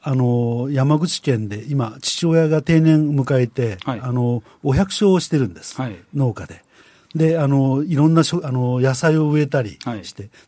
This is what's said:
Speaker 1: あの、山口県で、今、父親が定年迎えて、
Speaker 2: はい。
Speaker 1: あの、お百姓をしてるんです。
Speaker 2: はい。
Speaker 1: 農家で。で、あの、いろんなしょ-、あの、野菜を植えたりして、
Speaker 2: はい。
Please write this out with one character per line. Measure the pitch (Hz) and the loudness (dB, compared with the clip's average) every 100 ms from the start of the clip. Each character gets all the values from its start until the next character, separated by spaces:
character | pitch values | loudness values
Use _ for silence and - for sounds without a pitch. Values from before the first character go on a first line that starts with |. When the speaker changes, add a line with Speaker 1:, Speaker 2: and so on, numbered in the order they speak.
Speaker 1:
あ | 147 | -4
の、 | 131 123 120 117 120 135 | 0 2 0 0 -4 -2
山 | 135 139 151 | 0 2 2
口 | 170 - | 0 -2
県 | 151 113 107 | -2 -2 -4
で、 | 104 135 | -8 -4
今、 | 139 113 - | -4 -4 -6
父 | - - 170 | -8 -4 0
親 | 165 156 | 2 2
が | 156 | 0
定 | 156 160 | 2 4
年 | 160 156 151 143 | 6 4 2 0
迎 | 127 131 | 0 0
え | 120 | 0
て、 | - 117 92 | -2 -4 -4
Speaker 2:
は | - 110 | -8 -6
い。 | |
Speaker 1:
あ | 127 | -4
の、 | 123 120 120 - _ | -2 -2 -2 -6 _
お | 143 | 0
百 | 135 190 | 0 0
姓 | - 202 | 0 2
を | 180 | 2
し | - | 0
て | 151 | -2
る | 110 | -2
ん | |
で | 85 | -6
す。 | - - | -12 -10
Speaker 2:
は | 127 | -10
い。 | 90 - | -10 -8
Speaker 1:
農 | 143 127 | -2 -2
家 | 101 90 | -4 -12
で。 | - _ _ _ _ _ | -18 _ _ _ _ _
で、 | 156 160 165 | 0 0 2
あ | 139 | 2
の、 | 139 135 135 | 2 2 0
い | 151 | 0
ろ | 139 160 | 2 4
ん | |
な | 165 | 4
し | - | 2
ょ-、 | 175 | -2
あ | 139 | -4
の、 | 127 123 127 | -2 -2 0
野 | 131 | 0
菜 | 127 165 156 | 2 2 2
を | 151 | 2
植 | 151 | 0
え | 147 | 0
た | 143 | -2
り | 107 - 123 110 | -4 -8 -10 -10
し | - | -12
て、 | - | -16
Speaker 2:
は | 101 | -18
い。 | - | -20